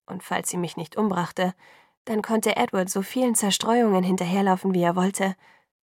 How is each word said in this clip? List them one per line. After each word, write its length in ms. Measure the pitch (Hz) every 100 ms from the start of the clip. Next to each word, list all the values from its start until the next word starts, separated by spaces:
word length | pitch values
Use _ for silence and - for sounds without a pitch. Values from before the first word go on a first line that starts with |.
| -
und 180 | 185
falls 260 | - 180 -
sie 80 | 180
mich 200 | 175 -
nicht 180 | 165 -
umbrachte, 600 | 214 180 170 - 185 - - - _ _ -
dann 160 | 214
konnte 340 | 208 226 214 -
Edward 340 | 247 196 185
so 120 | 196
vielen 340 | 190 254 254 226
Zerstreuungen 680 | 202 190 220 240 226 185
hinterherlaufen, 680 | 185 185 170 196 196 185 190
wie 80 | 185
er 140 | 170 180
wollte, 400 | 190 196 190 185 _ _ _ _